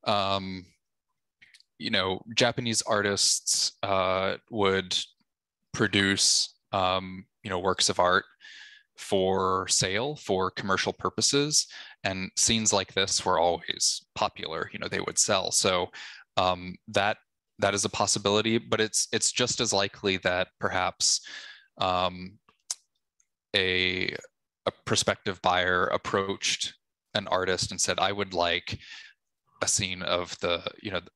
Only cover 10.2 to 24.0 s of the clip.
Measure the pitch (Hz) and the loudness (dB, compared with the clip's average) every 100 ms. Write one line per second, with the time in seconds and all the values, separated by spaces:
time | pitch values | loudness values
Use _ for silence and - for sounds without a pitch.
10.2 | - 95 92 - 104 95 - - 92 - | -2 0 0 -4 -2 0 0 -2 -4 0
11.2 | - 139 147 151 - - - - 101 95 | 2 2 2 0 0 -8 -20 -6 -6 -4
12.2 | 92 - - 113 107 101 95 - 98 - | -6 0 2 2 4 2 0 -2 0 0
13.2 | - 90 85 85 - - - - - - | 2 2 2 0 -4 -2 -2 -2 -8 -4
14.2 | 104 - - 80 82 - - 92 92 - | -4 -4 -10 -8 -8 -8 -6 -4 -4 0
15.2 | - 101 90 - 104 92 87 - - - | 2 2 2 2 2 2 0 -6 -16 -18
16.2 | - - 92 90 90 90 - 107 101 110 | -6 0 2 2 -4 -12 -2 0 2 0
17.2 | _ _ _ _ 101 101 98 - 101 - | _ _ _ _ 0 2 0 0 0 2
18.2 | 101 104 110 113 - 113 110 - - 110 | 2 4 4 0 0 -2 0 0 -2 0
19.2 | - - 123 - 117 98 98 - 104 92 | 0 0 0 0 0 0 0 -2 0 2
20.2 | 92 90 92 _ 101 92 92 - - - | 2 0 -2 _ -4 0 -2 0 0 0
21.2 | - - - - _ - 95 90 92 90 | -4 -18 -18 -20 _ -4 0 0 0 -4
22.2 | 92 104 _ _ _ - _ _ _ _ | -14 -16 _ _ _ -12 _ _ _ _
23.2 | _ _ _ 101 95 92 92 92 | _ _ _ -2 0 2 0 0